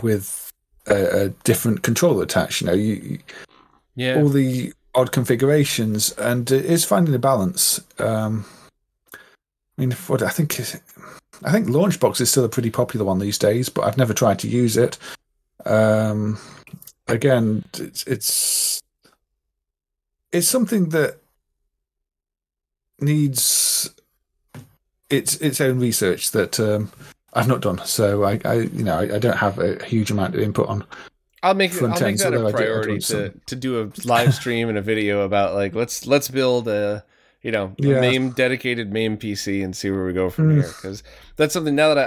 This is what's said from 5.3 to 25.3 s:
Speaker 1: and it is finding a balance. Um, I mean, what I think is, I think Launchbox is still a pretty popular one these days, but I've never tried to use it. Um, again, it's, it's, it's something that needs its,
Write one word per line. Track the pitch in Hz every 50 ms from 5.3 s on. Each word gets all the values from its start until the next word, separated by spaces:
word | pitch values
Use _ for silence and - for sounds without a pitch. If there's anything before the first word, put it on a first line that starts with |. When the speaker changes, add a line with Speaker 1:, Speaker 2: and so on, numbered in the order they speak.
| 127 120 135 139 147 151 143 143 - - 117 110 107 107 - - - -
Speaker 1:
and | - 117 120 123 120 123
it | 135 135 -
is | - 170 170 -
finding | - 202 196 175 160 139
a | 120
balance. | 127 139 135 113 95 92 90 - - - - - - _ _ -
Um, | - 110 113 110 110 107 110 110 101 - - - - - _ _ _ _ _ _ _ _ -
I | - - _ _ _ _ _ _ _ _ _ _ -
mean, | 139 127 120 - -
what | - 147 127
I | 110 92
think | - - 156 147 - -
is, | 117 - - - - - - - - - - - - _ - - -
I | 123
think | 156 220 214
Launchbox | 120 120 147 185 208 151 - - 110 - -
is | 127 117
still | - 139 123
a | 113
pretty | - - 117 113
popular | - - 123 - - 113 104
one | 95 95 92
these | 98 101 101 -
days, | - 104 107 120 127 -
but | - - 104
I've | 104 107 135
never | 131 113 107
tried | - 127 110 98 92
to | - 110
use | 110 123 123 117 110 113
it. | 120 - - - - - - - _ _ _ _ _ _ _ - -
Um, | - 107 107 110 110 107 107 110 110 107 107 107 107 107 - - - - - - - - - - - - _ _ -
again, | 117 113 123 139 131 120 113 110 110 104 - - - -
it's, | - - - - -
it's, | - 131 113 - - - - - - - - - - - - - _ _ _ _ _ _ _ _ _ _ _ _ _ _ _ _ _ _ _ _ _ _ _ _ _ _ _ _ _
it's | - 175 170 -
something | - 254 233 - 240 208 180 156
that | 160 160 147 - - - _ _ _ _ _ _ _ _ _ _ _ _ _ _ _ _ _ _ _ _ _ _ _ _ _ _ _ _ _ _ _ _ _ _ _ _
needs | 143 147 151 151 147 143 131 120 - - - - - - - - - - - _ _ _ _ _ _ _ _ _ _ _ - - - - _ _ _ _ _ _ _ _
its, | 147 131 - -